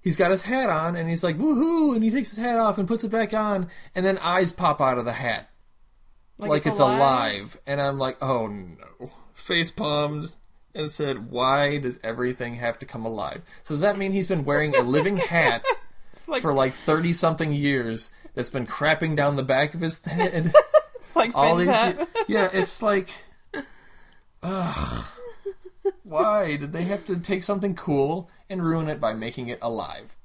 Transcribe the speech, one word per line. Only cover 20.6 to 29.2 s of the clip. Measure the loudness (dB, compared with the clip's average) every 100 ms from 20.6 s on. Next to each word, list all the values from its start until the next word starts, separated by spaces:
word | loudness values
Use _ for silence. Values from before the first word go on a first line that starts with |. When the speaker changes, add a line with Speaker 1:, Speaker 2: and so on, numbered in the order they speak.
| 6 2 2 -16
Speaker 2:
It's | -4 0
like | 0 4
Speaker 1:
All | 4 4
Speaker 2:
Finn's | 4
Speaker 1:
these | 4
Speaker 2:
hat. | 4 0 -4 -4 0
Speaker 1:
ye-, | 0
yeah, | 2
it's | 2 0 0
like, | 0 0 -2 -12 -20 -20 -14 -12 -12 -18 -20 -20 -20 -20 _ _
ugh. | -8 -4 -2 -2 -4 -4 -8 -12 -14 -12 -12 -12 -16 -6 -6 -6
Why | -4 2 2 2 0 -2
did | -4
they | -4
have | -2 -4
to | -4 -6
take | -2 -2
something | 0 -2 -2
cool | -4 0 2 2 0 -8 -20 _
and | -4
ruin | 0 0 -2
it | -2
by | -2
making | -2